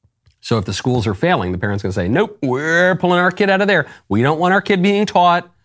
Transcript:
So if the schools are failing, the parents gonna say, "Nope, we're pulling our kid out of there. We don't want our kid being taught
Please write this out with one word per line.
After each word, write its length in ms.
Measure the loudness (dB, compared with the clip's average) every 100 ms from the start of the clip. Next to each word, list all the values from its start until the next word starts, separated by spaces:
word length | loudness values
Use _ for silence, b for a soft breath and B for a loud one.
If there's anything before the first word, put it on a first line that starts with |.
| _ _ _ _
So 160 | -4 -4
if 80 | -2
the 80 |
schools 320 | -4 -2 -2 -2
are 80 |
failing, 380 | -2 0 0 -2
the 80 | -4
parents 240 | -4 -4
gonna 100 | -4
say, 140 | -4 0
"Nope, 320 | 0 -2 -4
we're 540 | -4 -2 0 2 2 2
pulling 240 | 0 2
our 120 | 2
kid 200 | 0 0
out 100 | 2
of 60 | 2
there. 180 | 0 -2 B B
We 140 | 0
don't 160 | 2 2
want 120 | 2 0
our 60 |
kid 200 | 0 0
being 240 | 2 2 0
taught 460 | 2 2 2 -2 _